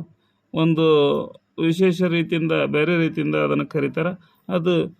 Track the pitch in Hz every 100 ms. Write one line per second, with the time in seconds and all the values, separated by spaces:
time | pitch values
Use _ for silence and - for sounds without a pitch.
0 | 165 _ _ _ _ 156 160 160 160 151
1 | 143 147 - - _ - 165 165 185 175
2 | 180 170 165 170 160 156 139 147 156 170
3 | 160 160 147 151 147 147 147 156 139 143
4 | 170 190 _ _ - 185 170 170 165 -